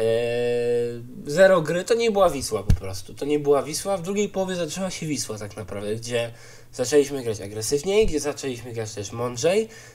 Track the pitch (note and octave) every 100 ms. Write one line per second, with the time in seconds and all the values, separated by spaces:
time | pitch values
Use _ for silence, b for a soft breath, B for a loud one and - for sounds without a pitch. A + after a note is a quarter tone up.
0 | A2+ A2+ A#2+ A#2+ A#2+ A#2+ A#2+ A#2+ A#2+ A#2+
1 | A#2+ - C#3+ D#3 F#3+ F#3 D#3 F3 F#3 A#3
2 | A#3 G3+ F3+ C#3 A#2+ G#2+ G2 - F#2+ G2
3 | - G#2+ C#3+ D3+ C#3+ C#3 B2+ D#3 F#3+ G3
4 | E3+ G3+ G3+ F#3+ F#3 F3+ D#3+ F#3 F#3+ -
5 | D#3 C3 - G#2+ G#2 A2+ G2 G2+ G#2 A2
6 | A#2 A#2+ A#2 B B B B - B2+ D3
7 | C3+ C#3+ A2+ G#2 G2+ G#2+ A2 C#3+ F#3 G3+
8 | G#3 D3+ D3 - C#3 A#2+ B2 A#2 G#2+ G#2
9 | G2+ A#2+ B2 B2 D#3 G3+ A3 B B